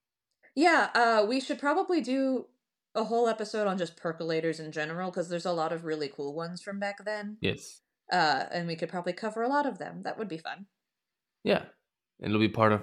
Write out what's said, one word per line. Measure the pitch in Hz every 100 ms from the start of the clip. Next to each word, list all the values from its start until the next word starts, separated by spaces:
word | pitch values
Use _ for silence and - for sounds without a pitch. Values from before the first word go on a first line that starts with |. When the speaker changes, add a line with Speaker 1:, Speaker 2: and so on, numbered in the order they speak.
| _ _ _ _ _
Speaker 1:
Yeah, | - 339 311 202
uh, | - 233 226 208
we | 262
should | 262 294
probably | 285 311 370 349
do | 247 269 269 262 - _ _ _ _
a | -
whole | 220 233 233
episode | 220 208 220 208
on | 190
just | 170 -
percolators | 170 165 165 160 165 156
in | 156
general, | 156 151 165 185
'cause | 185 175
there's | 175 175
a |
lot | 175 160
of | 165
really | 170 156 143
cool | - 143 147
ones | 170 180
from | - 202
back | 202 202
then. | 196 214 208 214
Speaker 2:
Yes. | - 170 - - _ _ _
Speaker 1:
Uh, | 180 160 139 -
and | 175 170
we | 165
could | 165
probably | 180 170
cover | 180 220 214
a | 233
lot | 285 277
of | 190
them. | - 170
That | 196 -
would | 220
be | 160
fun. | - 170 202 _ _ _ _ _ _ _
Speaker 2:
Yeah. | 208 196 - _ _ _ _ _
And | 87
it'll | 107
be | 107
part | 104 110
of | 107